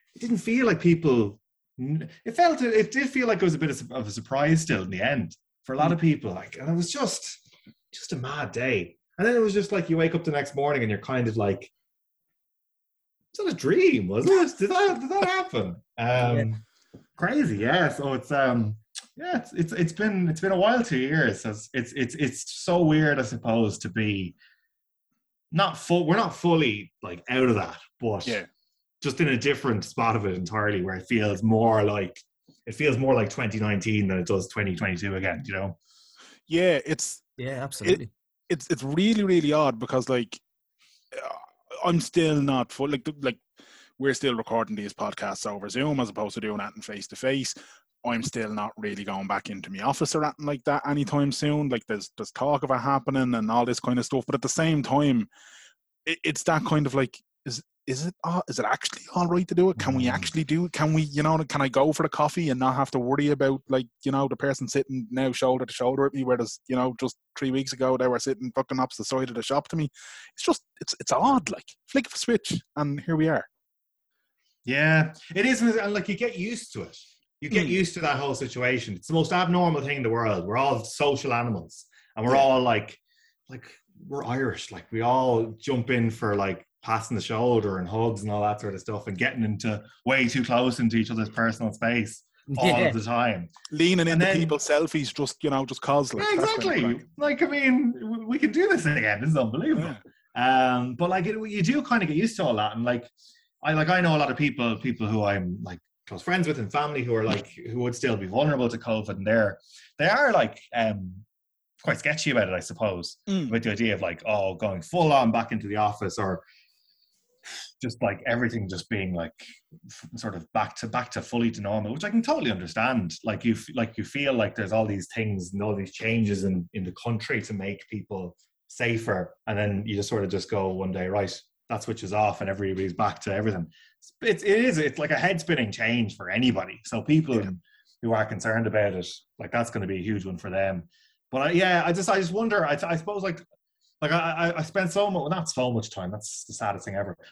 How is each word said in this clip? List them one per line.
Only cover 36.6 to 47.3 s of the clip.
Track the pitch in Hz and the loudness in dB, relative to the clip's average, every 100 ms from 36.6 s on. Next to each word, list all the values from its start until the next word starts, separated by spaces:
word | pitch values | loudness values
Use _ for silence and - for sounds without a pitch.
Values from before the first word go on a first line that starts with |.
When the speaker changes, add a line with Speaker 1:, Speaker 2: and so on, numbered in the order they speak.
| 185 143 143 | 4 2 0
Speaker 2:
it's | 156 - - _ - | -4 -6 -10 _ -12
Speaker 3:
Yeah, | 127 135 | -8 -8
absolutely. | 139 - 170 180 | -8 -4 0 0
Speaker 2:
it, | 117 _ _ _ - | -2 _ _ _ -6
it's, | 170 - | -6 -4
it's | 170 | -4
really, | 135 156 208 214 | -2 2 4 4
really | 196 175 147 | 4 4 4
odd | 151 143 113 | 4 2 0
because, | 123 131 120 | -2 -2 0
like, | 123 113 - _ _ _ _ _ _ _ | 0 -2 -10 _ _ _ _ _ _ _
uh, | - - - - _ - - | -12 -12 -12 -16 _ -18 -4
I'm | 180 170 | 0 2
still | - 175 160 147 | 2 2 4 4
not | 139 131 117 | 2 0 -2
full, | - 139 | -4 -4
like, | 143 | -4
the, | 151 147 | -6 -6
like, | 131 - _ _ - - _ - | -6 -6 _ _ -20 -20 _ -4
we're | 135 | 0
still | 123 139 117 | 0 0 -2
recording | - 117 107 107 | 0 -2 -2 -4
these | 104 | -8
podcasts | - 104 - 101 95 110 | -6 -8 -6 -6 -6 -8
over | 101 101 | -8 -6
Zoom | 117 151 139 | -2 -2 0
as | 110 | -2
opposed | 104 104 | -4 -6
to | 113 | -6
doing | 107 104 | -6 -6
that | 101 - | -8 -12
in | |
face-to-face. | - 104 - - 131 | -14 -14 -14 -6 -2